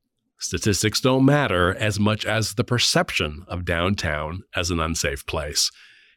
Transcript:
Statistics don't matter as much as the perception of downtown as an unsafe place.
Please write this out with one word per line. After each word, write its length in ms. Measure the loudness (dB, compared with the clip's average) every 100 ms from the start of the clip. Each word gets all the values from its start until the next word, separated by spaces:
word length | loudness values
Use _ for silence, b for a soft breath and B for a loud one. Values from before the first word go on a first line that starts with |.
| _ _ _ _
Statistics 640 | -6 -2 0 0 0 0
don't 240 | 2 4 6
matter 480 | 4 2 2 2 2
as 220 | -2 0
much 240 | 0 0
as 300 | 0 -2 -2
the 100 | -2
perception 800 | -2 0 2 2 0 0 -2 -4 -8
of 180 | -6 -2
downtown 800 | 0 2 0 -2 -2 -4 -8 -8 -6
as 140 | -2
an 100 | 0
unsafe 460 | -2 -2 -4 -4 -6
place. 460 | -6 -4 -2 -2 b b b b